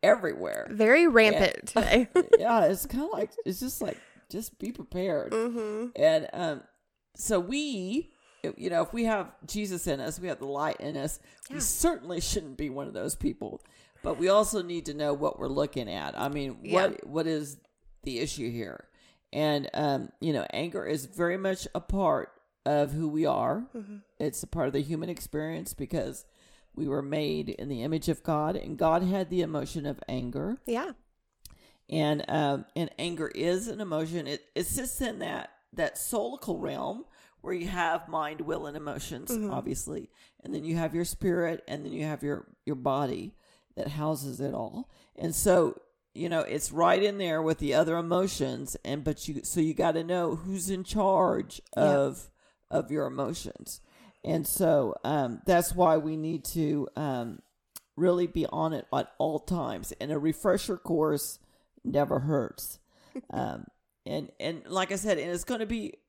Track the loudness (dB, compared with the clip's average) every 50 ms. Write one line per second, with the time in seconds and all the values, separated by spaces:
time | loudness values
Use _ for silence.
0 | 8 8 6 6 4 -4 -4 -2 -4 -4 -4 -4 -6 -6 2 4 8 8 10 10
1 | 10 10 10 10 10 10 8 6 4 4 2 -2 -10 0 2 2 4 6 6 6
2 | 6 6 4 4 8 10 8 8 10 6 6 6 6 6 4 2 -2 -4 -2 -2
3 | -2 -2 -2 -2 -4 -4 -4 -6 -4 -4 -4 -2 -4 -6 -4 -4 -4 -4 -6 -8
4 | -14 -20 -20 -20 _ _ -8 -8 -8 -8 -10 _ -8 -8 -8 -10 -12 -8 -4 -2
5 | 0 0 0 0 0 0 0 0 0 0 -2 -4 -4 -4 -4 -6 -6 -6 0 6
6 | 6 6 6 6 2 -2 -6 -4 -4 -2 -4 -6 -10 _ _ _ _ _ _ _
7 | _ _ _ -8 -2 0 2 2 2 0 -2 -2 -2 -2 -4 -4 -4 -2 -2 -4
8 | -4 -6 _ _ _ _ _ _ -8 -8 -8 -4 -4 0 0 0 0 0 -2 0
9 | 2 2 2 0 -2 -6 -12 _ -14 -8 -6 -4 -4 -4 -4 -4 -2 -2 -2 -2
10 | -2 -6 -6 -6 -6 -6 -6 -6 -6 -6 -4 -2 -2 -2 -2 -4 -6 -6 -6 -4
11 | -4 -4 -6 -8 _ -20 -20 _ -18 -12 -6 -4 -2 -2 0 2 2 2 0 0
12 | -6 -6 -6 -4 -2 -2 -2 -4 -4 -6 -8 -8 -8 -6 -6 -6 -8 -8 -6 -6
13 | -4 -4 -4 -2 -2 -4 -2 -4 -8 -10 -10 -12 -16 -20 _ -20 -20 _ _ _
14 | -4 -4 -2 0 4 6 6 6 6 4 0 -2 -2 -2 -4 -4 -4 -6 -4 -2
15 | 0 0 0 2 0 -2 -2 -2 -4 -2 0 0 0 0 -2 -6 -6 -4 -6 -6
16 | -6 -6 -4 -4 -4 -4 -2 -4 -6 -6 -8 -10 -4 2 2 4 4 4 0 -4
17 | -10 -6 -4 -2 0 0 -2 -2 -4 -8 -12 -16 _ _ _ _ _ -20 -20 -12
18 | -10 -6 -4 -4 -4 -4 -4 -6 -6 -6 -4 -6 -8 -8 -10 -14 -16 _ _ _
19 | _ -20 _ _ _ _ -2 0 2 2 2 0 -2 -2 -2 0 2 2 2 0
20 | -2 -6 -8 _ -2 0 0 0 -2 -2 -4 -4 -4 -4 -4 -6 -2 -2 -2 -2
21 | -4 -8 -2 0 0 2 2 0 0 -2 -2 -2 -6 -6 -6 -6 -2 0 0 2
22 | 4 4 4 2 0 -6 -12 _ _ _ _ _ _ 2 4 4 4 2 2 -2
23 | -2 0 0 2 2 2 2 2 2 2 0 0 -4 -8 -12 -14 -12 -12 -14 -16
24 | -18 _ _ _ -4 -4 -2 -4 -8 -6 -2 0 0 2 2 0 0 0 -4 -4
25 | -4 -6 -6 -8 -10 -6 -6 -4 -4 -4 -6 -6 -8 -8 -8 -8 -6 -4 -2 -2
26 | -2 -4 -6 -10 -16 _ _ _ _ -20 -20 _ _ _ _ -4 -2 -2 -2 -2
27 | -2 -2 -2 -2 0 0 -2 -2 -4 -6 -8 -8 -6 -6 -4 -4 -2 -2 -2 0
28 | 0 0 -2 0 _ 0 0 2 2 0 -2 -4 -4 -8 -2 2 4 4 4 4
29 | 4 2 2 0 0 0 0 0 0 0 -2 -4 -4 -4 -6 -6 -6 -6 -6 -8
30 | -8 -8 -6 -6 -6 -4 -6 -4 -4 -4 -6 -6 _ -4 -2 -2 -2 -6 -8 -14
31 | _ _ _ _ _ _ _ _ _ -20 -20 _ -20 -20 _ _ _ -4 0 2
32 | 2 2 2 0 0 0 0 2 2 2 0 -2 -4 -6 _ -4 -4 -4 -4 -6
33 | -6 -6 -4 -4 -6 -6 -4 -2 0 0 0 0 -2 -6 -6 -6 -6 -4 -2 -2
34 | -2 -2 -4 -6 -4 -6 -8 -8 -10 _ _ -4 -4 -2 -4 -4 -4 -6 -4 -4
35 | -4 -4 -4 -6 -6 -6 -6 -8 -8 -12 _ _ _ _ -4 -4 -4 -2 -2 -6
36 | -6 -2 -2 -2 -2 -2 -6 -8 -6 -6 -4 -4 -4 -6 -4 -4 -4 -6 -6 -8
37 | -12 _ _ _ -20 _ _ _ -8 -6 -6 -4 -4 -4 -2 0 0 2 0 -2
38 | -4 -4 -4 -2 -2 -2 -4 -6 -4 -4 -4 -4 -4 -8 -8 -8 -8 -8 -8 -8
39 | -8 -8 -10 -10 -6 -4 -4 -4 -2 -2 -4 -4 -4 -4 -6 -6 -6 -8 -8 -10
40 | -10 -12 _ _ -20 _ _ _ -10 -8 -6 -6 -4 -2 -2 0 0 0 0 -2
41 | -2 -2 -4 -2 0 2 2 2 2 0 -2 -4 -6 -10 -10 -8 -8 -8 -6 -4
42 | -4 -4 -4 -4 -2 -4 -4 -4 -6 -16 -20 _ _ -6 -4 -2 0 0 2 2
43 | 0 -2 -2 -6 -8 -10 -14 _ _ _ _ _ _ _ _ -6 -6 -4 -4 -2
44 | -2 -2 -2 -2 -4 -8 -6 -6 -6 -4 -4 -4 -6 -6 -8 -10 -12 -12 -16 _
45 | -20 _ _ -6 -4 -2 -2 2 6 6 8 8 6 4 2 -4 -16 _ _ _
46 | _ _ _ -8 -6 -2 0 -2 -2 0 -2 -4 -4 -4 0 4 6 6 6 6
47 | 4 2 0 0 -2 0 0 0 2 0 0 0 0 2 4 4 4 4 2 0
48 | 0 2 2 2 2 0 0 -2 -2 -2 -2 -6 -6 -8 -10 -10 _ -6 -6 -2
49 | -2 -4 -4 -4 -6 -8 -8 -8 -6 -4 0 2 2 2 2 2 2 2 2 0
50 | 0 -2 0 0 0 0 -2 -4 -4 -6 -6 -4 -2 -4 -4 -4 -4 -4 0 2
51 | 4 4 6 6 6 4 4 0 -2 -6 -10 -18 -16 _ 0 4 4 6 6 4
52 | 2 0 -2 -6 -14 -18 _ _ _ _ _ _ _ _ -2 -2 -2 0 -2 -2
53 | -2 -2 -2 -4 -4 -4 -4 -6 -8 -12 -14 -14 -14 -14 -14 -16 -16 _ _ -20
54 | -20 -20 _ _ -4 -2 -2 0 0 -2 0 2 4 6 6 6 4 2 -2 -4
55 | -4 -2 0 0 0 -2 -4 -4 2 6 6 6 6 2 4 6 6 6 6 6
56 | 2 0 -4 -4 -4 -4 -4 -4 -6 -4 -2 0 0 2 2 0 -2 -4 _ -4
57 | -4 -2 -2 -2 -4 -6 -8 -12 _ _ _ _ _ _ _ -20 _ _ _ 2
58 | 4 4 4 4 2 0 0 -2 -2 -2 0 0 0 0 -2 -4 -6 _ -2 -2
59 | -2 -4 -2 _ -2 0 0 -2 -2 -2 -2 -2 -2 -4 -6 -6 -8 -12 -10 -8
60 | -6 -4 -2 0 0 0 -2 2 2 2 4 4 2 -2 -6 -6 _ -2 2 2
61 | 2 2 2 0 -2 -4 -8 -12 _ _ _ _ _ _ _ -10 _ 0 2 2
62 | 2 4 2 0 2 2 2 2 0 -2 -6 -10 -12 -12 -12 -14 _ _ _ _
63 | _ -14 _ -14 -12 _ -6 -4 -4 -4 -6 -8 -12 -16 _ _ _ _ _ _
64 | _ -8 -8 -6 -8 -8 -12 _ -6 -6 -6 -6 -10 -6 -2 -2 -2 -2 -2 -4
65 | 0 0 0 0 0 -4 -4 -6 -4 -4 -4 -4 -2 -4 -4 -6 -6 -8 -10 _
66 | _